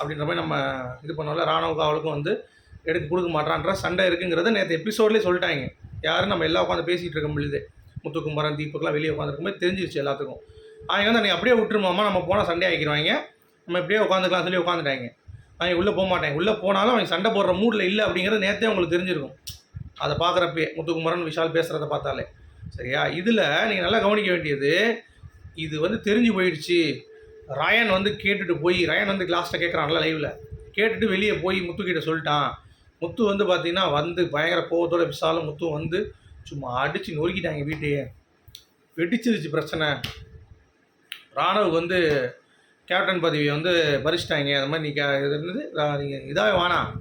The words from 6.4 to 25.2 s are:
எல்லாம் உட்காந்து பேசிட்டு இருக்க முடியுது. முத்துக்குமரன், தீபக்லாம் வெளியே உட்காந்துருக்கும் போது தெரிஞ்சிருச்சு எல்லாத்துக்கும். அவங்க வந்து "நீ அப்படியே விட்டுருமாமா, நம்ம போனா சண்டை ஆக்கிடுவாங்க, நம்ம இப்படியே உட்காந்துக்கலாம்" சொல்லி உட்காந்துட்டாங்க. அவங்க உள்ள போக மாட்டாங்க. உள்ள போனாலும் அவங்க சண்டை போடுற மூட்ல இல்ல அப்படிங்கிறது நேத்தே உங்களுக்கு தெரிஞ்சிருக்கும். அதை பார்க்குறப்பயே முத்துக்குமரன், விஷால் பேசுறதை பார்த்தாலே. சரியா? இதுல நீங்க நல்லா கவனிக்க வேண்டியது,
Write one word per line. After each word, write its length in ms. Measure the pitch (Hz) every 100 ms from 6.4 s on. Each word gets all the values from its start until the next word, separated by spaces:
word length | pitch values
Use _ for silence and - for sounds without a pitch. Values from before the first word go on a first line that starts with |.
எல்லாம் 240 | 160 180 175
உட்காந்து 220 | 175 160
பேசிட்டு 280 | 175 175 156
இருக்க 100 | 147
முடியுது. 320 | 147 143 143 - - - -
முத்துக்குமரன், 520 | - 156 151 151 151 147
தீபக்லாம் 360 | 151 147 165
வெளியே 200 | 151 156
உட்காந்துருக்கும் 320 | 151 147 143
போது 240 | 190 190 180
தெரிஞ்சிருச்சு 320 | 190 165 151
எல்லாத்துக்கும். 420 | 139 135 143 - - - - - -
அவங்க 240 | 190 208
வந்து 100 | 233
"நீ 120 | 202
அப்படியே 220 | 175 220 233
விட்டுருமாமா, 460 | 208 208 190 180
நம்ம 200 | 208 185 160
போனா 160 | 202
சண்டை 240 | 175 170 180
ஆக்கிடுவாங்க, 440 | 160 151 147 165 285 - _ _ _ -
நம்ம 120 | 175
இப்படியே 200 | 160 214
உட்காந்துக்கலாம்" 420 | 190 185 185 180
சொல்லி 160 | 175 185
உட்காந்துட்டாங்க. 480 | 175 170 147 131 120 - - - - -
அவங்க 200 | 175 175
உள்ள 140 | 202
போக 160 | 190 190
மாட்டாங்க. 260 | 175 151
உள்ள 200 | 147 196
போனாலும் 360 | 202 185 196 220
அவங்க 180 | 233 165
சண்டை 240 | 170 220
போடுற 220 | 196 196
மூட்ல 280 | 180 233 220
இல்ல 260 | 185 208 202
அப்படிங்கிறது 360 | 175 190 220
நேத்தே 220 | 190 208 220
உங்களுக்கு 320 | 196 165 175
தெரிஞ்சிருக்கும். 380 | 185 156 131 - - - _ - - -
அதை 180 | 143 139
பார்க்குறப்பயே 520 | 175 175 170 165 156 160
முத்துக்குமரன், 520 | 156 160 165 180 160
விஷால் 240 | 160 165
பேசுறதை 360 | 160 160 156 139
பார்த்தாலே. 400 | 143 139 131 117 - - - -
சரியா? 360 | - 123 143 143
இதுல 600 | 156 196 226 151 156 214
நீங்க 160 | 190
நல்லா 180 | 175 220
கவனிக்க 320 | 202 214 190
வேண்டியது, 720 | 175 151 139 139 175 226 233 - _